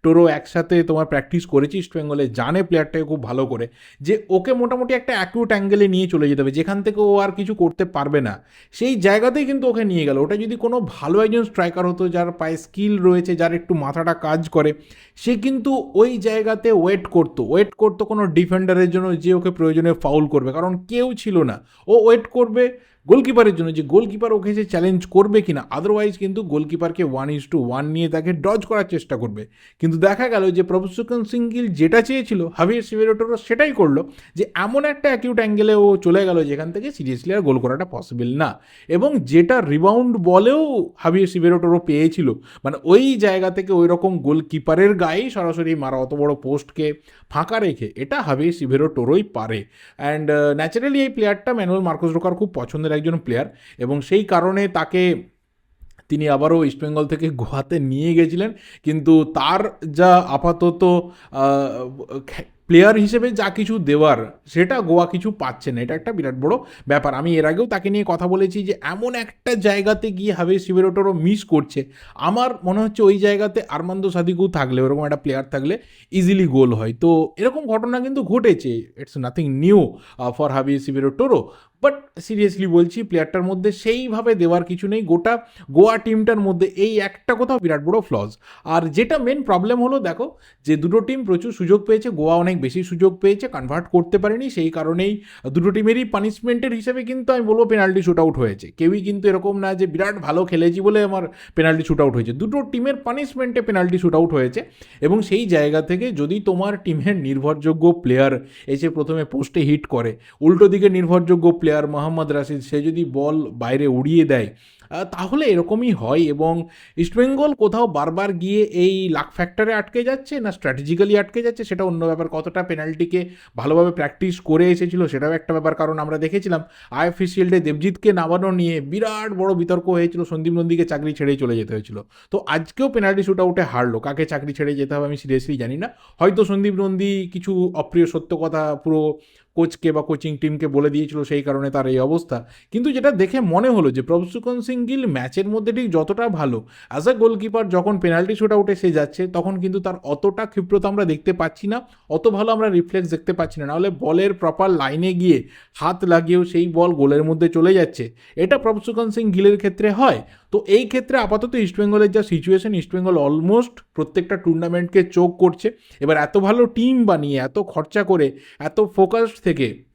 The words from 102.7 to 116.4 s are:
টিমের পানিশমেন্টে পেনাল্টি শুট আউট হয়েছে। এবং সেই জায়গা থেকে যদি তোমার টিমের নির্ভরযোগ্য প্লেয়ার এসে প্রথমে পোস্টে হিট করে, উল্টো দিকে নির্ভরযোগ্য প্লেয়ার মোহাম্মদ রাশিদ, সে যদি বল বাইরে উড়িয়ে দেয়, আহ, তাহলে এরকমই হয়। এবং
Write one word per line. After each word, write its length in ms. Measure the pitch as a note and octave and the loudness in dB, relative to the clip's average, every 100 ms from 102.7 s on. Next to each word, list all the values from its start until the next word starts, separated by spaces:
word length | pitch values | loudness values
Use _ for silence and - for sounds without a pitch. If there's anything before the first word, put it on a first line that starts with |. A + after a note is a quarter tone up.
টিমের 240 | B3 C4 C4+ | -4 -4 -4
পানিশমেন্টে 680 | A#3+ C4 C#4+ C4 B3+ A#3+ | -6 -6 -8 -6 -4 -2
পেনাল্টি 360 | A3+ G3+ F3+ F3+ | 0 0 0 2
শুট 180 | F3 D#3 | 2 2
আউট 180 | E3+ | 2
হয়েছে। 320 | D3+ B2+ B2+ - _ - - | 0 -2 -4 -12 _ -20 -2
এবং 200 | D3+ G#3+ | 0 2
সেই 240 | G#3 G3+ A3+ | 0 -2 2
জায়গা 360 | E3 D3 D#3 | 2 4 0
থেকে 300 | D#3 F3+ B3 | 0 -4 -2
যদি 280 | E3 D3 G#3 | -4 -2 -2
তোমার 380 | G3+ F3+ G3+ G3+ | 0 0 -2 -4
টিমের 320 | F#3 D#3 E3+ G3 | -4 -2 0 -2
নির্ভরযোগ্য 760 | C3+ C3+ D3 D3+ D#3 D#3+ E3+ | -2 -2 -2 0 -2 4 2
প্লেয়ার 540 | E3+ B2+ B2+ C3+ C3 - - - | 2 2 4 4 0 -8 -18 -6
এসে 220 | C#3 E3 | -2 -2
প্রথমে 360 | D#3+ D3+ D#3+ D3 | -2 -4 -4 -4
পোস্টে 340 | C3+ C#3 F3 | -6 -4 0
হিট 260 | D3 D3 - | 2 0 0
করে, 320 | B2 A#2 A2 - _ | -4 -4 -8 -20 _
উল্টো 260 | D#3 F3 G3+ | 4 8 6
দিকে 220 | G3 G3 | 8 4
নির্ভরযোগ্য 600 | F#3 F3 F3+ E3+ F3 E3+ | 2 2 2 4 4 4
প্লেয়ার 360 | E3+ D#3+ D3+ D3 | 2 0 0 -2
মোহাম্মদ 440 | D3 D#3 D#3+ D3+ | -4 -4 -4 -2
রাশিদ, 280 | C#3+ C#3 D3 | -4 -4 -8
সে 220 | A#2+ D3 | -4 -4
যদি 240 | D3+ E3 D#3+ | -2 -2 -4
বল 440 | C3+ D3 D#3 B2+ | -2 -2 -2 -4
বাইরে 360 | A#2+ A#2+ C3+ C#3+ | -8 -4 0 0
উড়িয়ে 380 | B2+ C#3 E3 D#3 | 0 4 4 4
দেয়, 280 | B2+ G#2 - _ _ _ | 2 0 -10 _ _ _
আহ, 140 | D#3+ | -10
তাহলে 420 | F#3 - F#3 C#4 D4 | -8 -8 -4 0 2
এরকমই 460 | F3 E3+ A3 B3 | 2 2 -2 0
হয়। 300 | F#3 A2+ D3+ | -2 0 0
এবং 460 | D#3 C#3+ | 0 0